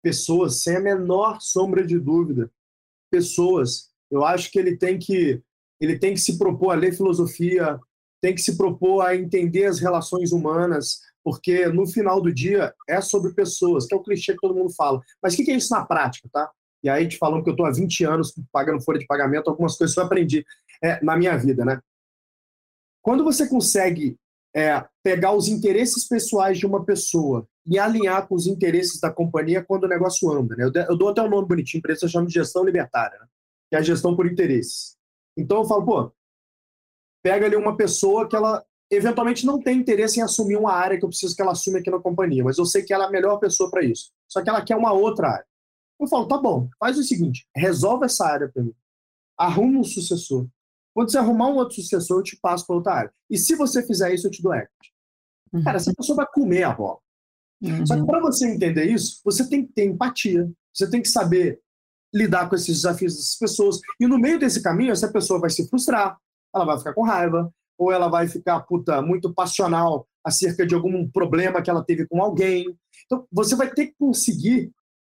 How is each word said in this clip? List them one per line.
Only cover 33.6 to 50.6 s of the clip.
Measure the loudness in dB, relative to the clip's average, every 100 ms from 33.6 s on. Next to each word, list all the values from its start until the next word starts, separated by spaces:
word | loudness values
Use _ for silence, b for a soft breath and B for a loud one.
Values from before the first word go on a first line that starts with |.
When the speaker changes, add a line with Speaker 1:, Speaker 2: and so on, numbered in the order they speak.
| _
Speaker 1:
Que | 0
é |
a |
gestão | 2 2 2 2
por | 0
interesses. | 2 2 2 -2 -10 -14 _ _ _ _ -10
Então | -2 0
eu |
falo, | 2 0
pô, | 2 -2 -2 _ _ _ _ _ _ _ _ _ _ _
pega | 0 2 2
ali | 2
uma | 0 0
pessoa | 0 2 2 2 0
que | 0
ela | 0 -2 -6 _ _
eventualmente | 0 2 0 0 0 0
não | 0
tem | 0 0
interesse | 2 2 2 0
em |
assumir | -2 -2 0 0
uma | 2
área | 2 0 0
que |
eu | -2
preciso | -4 -6
que | -2
ela | -2
assuma | 0 -2 -2
aqui | -2
na | -2
companhia, | -2 -2 0 0
mas | 0 0
eu | 0
sei | 0
que | 0
ela | -2
é | 0
a |
melhor | 0 0 0
pessoa | 0 0 -2
pra | 0
isso. | 0 -2 -8 _ _
Só | -4
que | -2
ela | -2
quer | 0 0
uma | 2
outra | 4 2 2 -2
área. | -2 -8 _ _ _ _ _
Eu | -2
falo, | 0 0
tá | 0
bom, | 0 0 -2 -4
faz | -2 -2
o |
seguinte, | 0 0 0 -2 _ -2
resolve | 0 2 2 2
essa | 0 0 0
área | 0 -2
pra | -4
mim. | -6 -6 _ _ _ _ _ -2
Arruma | 0 2 4 4
um |
sucessor. | 0 -4 -4 -6 -2 -4 -4 _